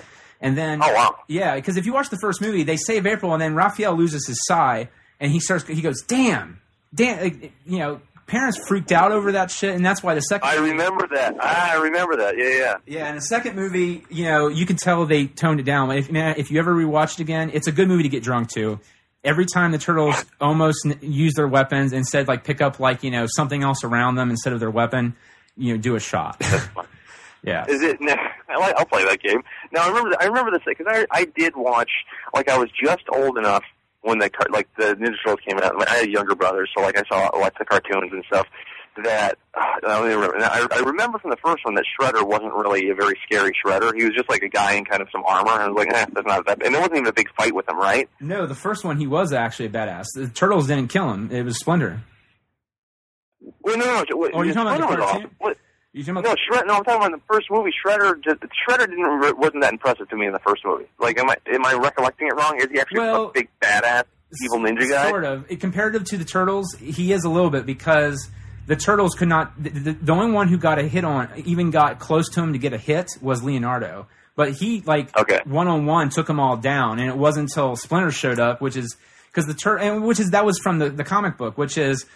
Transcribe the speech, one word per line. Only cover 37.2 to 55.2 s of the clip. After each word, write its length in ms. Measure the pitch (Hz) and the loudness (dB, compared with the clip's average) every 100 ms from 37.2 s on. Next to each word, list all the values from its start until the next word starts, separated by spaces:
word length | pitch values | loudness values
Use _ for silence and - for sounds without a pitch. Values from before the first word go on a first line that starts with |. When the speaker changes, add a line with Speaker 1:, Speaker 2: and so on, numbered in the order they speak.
| 95 - | 0 2
Speaker 2:
lots 200 | 98 - | 0 -2
of 60 | 107 | 0
cartoons 460 | 98 - 98 90 | 0 0 -4 -2
and 100 | 95 - | -8 -2
stuff 200 | 98 - - - - - 104 | 0 0 -8 -20 -20 -18 -6
that, 360 | 113 107 98 - _ | -2 0 0 -2 _
uh, 60 | - | -4
I 180 | - - | -4 -2
don't 260 | 107 107 113 | 0 0 2
even 140 | 107 | 2
remember. 240 | 98 101 | 0 2
I, 220 | 110 117 120 | 0 2 0
I 80 | 123 | 0
remember 380 | 131 165 240 220 | 0 0 -2 -2
from 120 | 165 | -4
the 60 | 120 | -2
first 200 | 165 165 | 0 0
one 100 | 117 | -2
that 100 | 101 - - | -2 -2 0
Shredder 240 | 131 117 | 0 2
wasn't 280 | 101 104 107 | 2 0 -2
really 360 | 104 104 98 95 | -2 0 0 0
a 40 | |
very 240 | 98 101 95 | 0 0 0
scary 260 | - 104 98 92 | -2 2 2 0
Shredder. 280 | 101 95 113 110 | 0 2 2 2
He 80 | |
was 80 | 113 | 0
just, 140 | 113 123 | 0 0
like, 140 | 107 | -2
a 60 | 98 | 0
guy 260 | 101 101 | 0 2
in 100 | 101 | 0
kind 160 | 98 98 | 0 -2
of 60 | 98 | -2
some 140 | 98 | -4
armor, 260 | 95 95 104 | 0 2 4
and 100 | 110 | 2
I 60 | 104 | 2
was 80 | 104 | 0
like, 80 | 104 | 2
"Eh, 120 | 117 101 | 2 0
that's 140 | 101 101 | -2 0
not 200 | 98 98 | 0 0
that 120 | 104 | 0
bad." 60 | 123 | 2
And 80 | |
there 60 | 143 | 2
wasn't 160 | 180 160 | 2 0
even 100 | 117 | 0
a 40 | |
big 160 | 113 - - | 0 -2 0
fight 180 | 113 | 0
with 140 | 95 95 | 0 -4
him, 100 | 85 | 0
right? 300 | 98 120 135 - | 2 0 -2 -8
Speaker 1:
No, 260 | 143 202 160 | -8 -6 -6
the 80 | |
first 300 | 135 196 208 | -6 -6 -4
one, 140 | 180 147 | -4 -4
he 80 | 139 | -2
was 240 | 151 180 | 0 0
actually 340 | 131 117 - 113 | 0 -4 -4 -8
a 40 | |
badass. 340 | 110 104 87 98 | -6 -6 -8 -12
The 140 | 131 131 | -8 -8
Turtles 380 | - 185 190 139 | 0 2 2 2
didn't 220 | 143 123 | 0 0
kill 220 | 190 156 | -2 -2
him. 180 | 98 110 | -4 -4
It 100 | 123 | -4
was 120 | 120 113 | -4 -4
Splinter. 440 | - 175 107 101 - _ _ _ _ _ _ _ _ _ _ _ _ _ - - | 0 0 0 -4 -14 _ _ _ _ _ _ _ _ _ _ _ _ _ -20 -8
Speaker 2:
Well, 140 | 202 226 | -4 0
no, 80 | |
no, 200 | 247 233 160 | 2 0 -2
no, 80 | - | -2
wait, 140 | 170 | -2
Speaker 1:
Oh, 80 | 170 | 0
you're 120 | 170 | 0
talking 140 | 233 220 | 0 0
about 100 | 294 | 0
the 60 | |
Speaker 2:
Splinter 160 | - - | 0 0
was 80 | 98 | 0
Speaker 1:
cartoon? 160 | 98 | -2